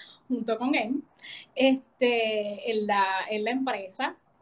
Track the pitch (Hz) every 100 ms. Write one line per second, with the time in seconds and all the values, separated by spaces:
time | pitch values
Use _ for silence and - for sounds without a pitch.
0 | - - - 240 226 220 254 294 220 277
1 | - _ - - - - 262 262 - _
2 | 240 240 220 214 208 202 240 214 208 202
3 | 190 190 196 214 214 254 262 208 190 -
4 | 285 - _ _